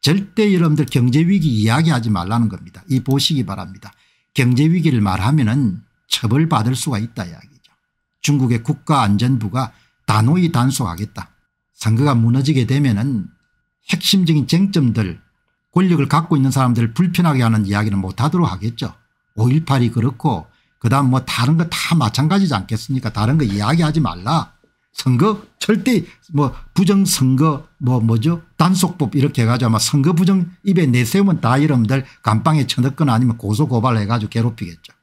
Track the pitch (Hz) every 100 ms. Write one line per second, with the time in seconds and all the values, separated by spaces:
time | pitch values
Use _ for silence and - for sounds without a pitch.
0 | - 190 202 - 214 185 170 151 135 135
1 | 123 135 170 196 156 110 107 123 165 131
2 | 113 101 87 117 113 90 87 - - 131
3 | - 135 - 151 98 95 90 95 - _
4 | _ _ _ - 123 123 151 180 156 127
5 | 101 92 101 151 110 131 127 92 - _
6 | _ - 110 123 160 143 110 127 - 113
7 | 117 - 90 80 - _ _ _ _ _
8 | _ _ - 147 127 117 113 151 - -
9 | 104 101 123 135 110 113 131 _ _ _
10 | - 104 113 170 175 123 127 135 107 87
11 | 104 - - _ _ _ _ _ 117 110
12 | 147 127 113 127 135 135 110 131 143 104
13 | 131 123 87 _ _ _ _ _ _ 170
14 | - 196 170 156 131 165 196 175 131 113
15 | 101 82 _ _ _ _ _ - 185 165
16 | 151 147 165 151 131 127 127 117 117 113
17 | 180 180 175 139 117 113 98 101 107 98
18 | 95 92 135 180 151 90 107 117 113 -
19 | _ _ _ - 117 143 160 143 120 117
20 | 113 - 156 98 - _ _ _ 117 135
21 | 135 131 127 - 120 160 170 - - 175
22 | 117 - 151 196 196 113 95 110 - 131
23 | 120 101 107 160 131 101 104 165 156 156
24 | 120 85 95 156 - _ _ _ _ -
25 | - 123 196 208 - _ - 214 - 226
26 | - - _ 147 143 - - - 190 196
27 | 196 - 131 131 156 143 - _ 127 127
28 | 113 113 110 170 - _ 160 185 185 -
29 | 131 143 135 - 113 120 123 113 - 147
30 | 139 170 180 190 175 - 202 185 156 120
31 | 120 196 202 165 117 131 151 131 107 135
32 | 135 - - 110 113 156 123 - 127 -
33 | 147 113 127 113 101 104 143 117 120 113
34 | 101 117 104 117 117 113 85 82 - _